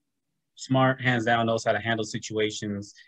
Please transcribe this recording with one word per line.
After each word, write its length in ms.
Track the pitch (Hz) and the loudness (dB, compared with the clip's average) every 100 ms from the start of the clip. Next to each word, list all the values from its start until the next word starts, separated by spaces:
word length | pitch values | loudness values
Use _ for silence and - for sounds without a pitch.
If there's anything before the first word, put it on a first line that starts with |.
| _ _ _ _ _ - | _ _ _ _ _ -18
smart, 440 | - 131 131 131 | -2 2 4 2
hands 240 | 127 120 | 0 0
down, 220 | 110 117 113 | 2 2 2
knows 180 | 113 | 2
how 80 | 117 | 2
to 80 | 104 | 0
handle 240 | 113 110 | 0 -2
situations 920 | 107 110 - 107 107 104 107 101 98 - | -2 -8 -6 -2 -2 -2 -6 -6 -8 -16